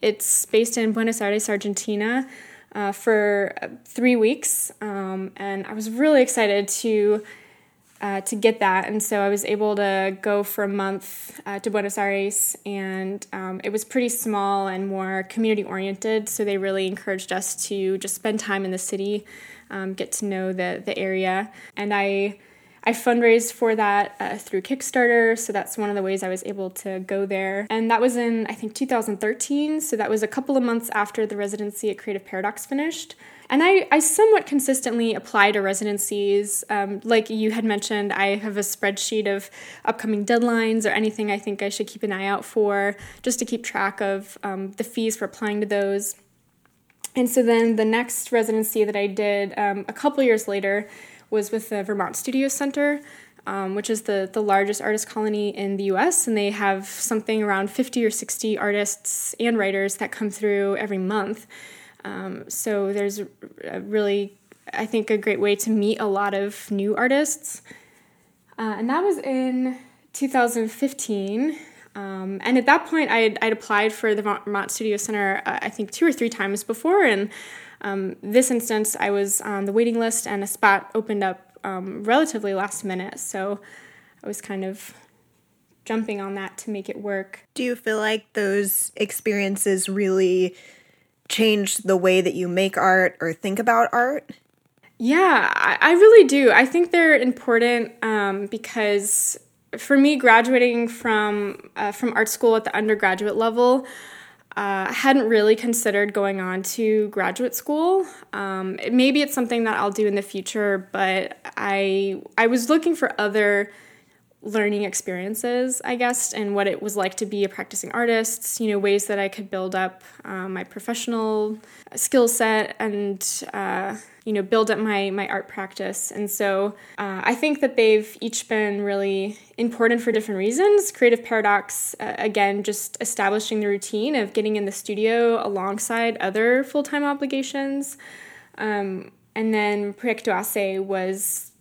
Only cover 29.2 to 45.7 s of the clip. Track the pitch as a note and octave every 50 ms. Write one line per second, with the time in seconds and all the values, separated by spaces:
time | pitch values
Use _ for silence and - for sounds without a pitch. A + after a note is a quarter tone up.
29.2 | G3+ G#3+ G#3 - - - C#4+ C#4+ D4 D4+ D#4 D#4 D#4 - - G#3+ G#3 - G#3+ G#3+
30.2 | G#3+ G#3+ - - C4 - C#4+ C4+ B3 A#3+ A#3 A#3 A3+ A#3 - G#3+ G#3 G#3 - -
31.2 | A3 G#3 G#3 G3+ G3+ G3+ G3+ G#3 G#3+ G#3 G3+ - - G#3+ G3 G3+ - - G3+ G3
32.2 | G3 - - F#3+ F#3+ G3+ G#3+ - - - C4+ C4+ D4 D#4+ D#4+ - - - - _
33.2 | - - - - - - - C#4 D#4+ F4+ G4 F#4+ - - - D#4 D#4 - - -
34.2 | G#4+ A4 A4 G4 - - C#4+ C#4+ C4 - C4+ C4 - B3+ A#3 A#3 A#3 A3+ G#3+ -
35.2 | G#3+ - - G#3+ G3+ G3+ G#3 G#3 G3 F#3+ G3 F#3+ A3 G#3 G3+ G3+ - - G#3+ G3+
36.2 | G3+ G3+ G3 G3+ G#3 G#3 - - - _ G#3+ G#3 G3+ G3 G3+ G3+ - A3+ A#3 A3+
37.2 | A3 A3 A3 A3 G#3+ A3 G#3+ A#3 A3 A3+ G#3 G3+ G3+ - A3 G#3 G3+ G3+ - -
38.2 | G3 G3 G3 G#3 G3+ A3 G3+ G3+ G3+ G3+ - - - G3+ G3 G3 - - - G#3+
39.2 | G#3 G3+ G3+ G3 G3 - - - - - - - _ - F3 - - A3 G#3+ G#3
40.2 | G#3 G3 A#3+ A#3 A#3 A#3+ A#3 A3+ A3+ A3+ A3 A3+ G#3+ G#3+ - - A3 G#3+ G#3+ -
41.2 | G#3+ G#3 G3+ G#3 G#3 G#3+ G3+ G3 G3+ G3+ G3+ - G#3+ G#3 - - - G#3 G3 F#3+
42.2 | G3 G3 G3+ G3+ - - - A#3 G#3+ G3+ G3+ G3+ G3 G3+ G3+ G#3 - - - -
43.2 | - C4 B3 - A#3+ A3 - A3+ A#3 - - - G3 G3 G3 - G#3+ G3 G3 G3
44.2 | G3 - - - - G3+ F#3+ F#3+ G3 G3 G3 - A3+ A#3 - - A3+ A3 G#3+ -
45.2 | G#3+ F#3+ - - A#3 G#3 G#3 G#3 G#3+ G3+